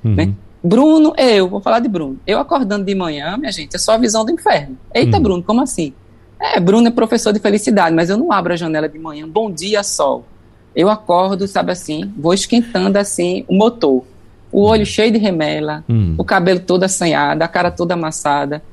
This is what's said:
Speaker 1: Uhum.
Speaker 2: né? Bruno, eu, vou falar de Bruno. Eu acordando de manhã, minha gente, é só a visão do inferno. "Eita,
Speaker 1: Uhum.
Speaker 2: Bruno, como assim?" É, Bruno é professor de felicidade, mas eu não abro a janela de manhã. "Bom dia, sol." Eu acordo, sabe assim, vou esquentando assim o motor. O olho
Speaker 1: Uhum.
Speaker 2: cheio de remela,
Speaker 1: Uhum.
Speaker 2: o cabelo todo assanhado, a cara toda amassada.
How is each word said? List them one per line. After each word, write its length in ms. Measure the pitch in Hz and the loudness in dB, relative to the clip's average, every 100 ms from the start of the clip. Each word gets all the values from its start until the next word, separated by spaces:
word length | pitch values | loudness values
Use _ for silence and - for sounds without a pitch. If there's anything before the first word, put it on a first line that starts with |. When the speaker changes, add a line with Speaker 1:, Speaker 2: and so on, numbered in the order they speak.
Speaker 1:
Uhum. 120 | 113 104 | 2 0
Speaker 2:
né? 180 | 98 101 - - | 0 -4 -12 -6
Bruno, 500 | 170 220 302 311 302 - | 0 4 6 6 4 4
eu, 300 | 262 208 185 | 4 4 2
vou 120 | 202 | -2
falar 180 | 196 226 | 0 0
de 80 | 233 | 0
Bruno. 300 | 185 143 135 - | -4 -6 -8 -4
Eu 140 | 214 | -4
acordando 460 | 285 330 214 208 190 | 0 -2 -2 -4 -2
de 100 | 196 | -4
manhã, 420 | 175 147 151 214 | -4 -6 -8 -8
minha 140 | 285 | -8
gente, 240 | 190 147 180 | -10 -10 -6
é 40 | |
só 140 | - | 0
a 40 | 226 | 2
visão 260 | 240 220 220 | 2 0 -2
do 60 | |
inferno. 460 | 330 427 165 147 262 - | 0 2 0 -2 -16 -4
"Eita, 240 | 233 - - | 0 2 2
Speaker 1:
Uhum. 60 | |
Speaker 2:
Bruno, 200 | 233 175 | 2 0
como 180 | 175 226 | 0 0
assim?" 320 | 269 - 151 - - - - - | 0 -4 -6 -8 -20 -20 -20 -10
É, 200 | - - | -4 0
Bruno 280 | 175 214 233 | 2 4 4
é 40 | |
professor 400 | 240 226 233 214 | 2 0 0 0
de 60 | 208 | 0
felicidade, 560 | 214 208 262 202 170 160 | 0 0 2 2 2 2
mas 140 | 170 | 2
eu 80 | 202 | 0
não 140 | 339 | 0
abro 220 | 202 175 | 0 0
a 20 | 175 | -4
janela 320 | 170 156 156 | -2 -2 -4
de 80 | 151 | -8
manhã. 280 | 160 151 160 | -14 -14 -6
"Bom 240 | 175 220 | -4 -4
dia, 320 | 156 190 208 | -6 -2 -2
sol." 420 | 202 - 143 123 - - - _ _ - | -2 -2 -2 -2 -8 -20 -20 _ _ 0
Eu 140 | 180 | 2
acordo, 580 | 214 - 175 190 196 196 | 0 0 0 2 -2 -4
sabe 240 | 190 175 | -2 -4
assim, 400 | 180 - 151 196 202 | -6 -6 -8 -8 -4
vou 160 | 156 | 0
esquentando 640 | 196 - 240 233 220 190 196 | 0 2 0 0 -2 0 0
assim 480 | 202 - 175 185 - | -2 -2 -2 -2 0
o 80 | 185 | 2
motor. 480 | 220 233 151 131 - - - - - | 2 2 0 0 -2 -20 -20 -20 -4
O 100 | - | 2
olho 180 | 208 220 | 4 4
Speaker 1:
Uhum. 40 | 202 | 0
Speaker 2:
cheio 260 | - 220 | 0 2
de 60 | 220 | 2
remela, 680 | 202 170 151 151 151 151 - | 0 0 -2 -2 -6 -8 -2
Speaker 1:
Uhum. 280 | 113 92 80 | 0 0 -2
Speaker 2:
o 60 | |
cabelo 360 | - 196 175 185 | 0 2 2 0
todo 240 | 180 180 | 0 0
assanhado, 580 | 190 - 175 147 143 151 | 0 0 0 0 0 0
a 40 | 165 | -2
cara 240 | 185 175 | 0 -2
toda 220 | - 175 | -2 -4
amassada. 680 | 175 160 160 147 143 143 151 - | -2 -4 -4 -2 -2 -2 -8 -12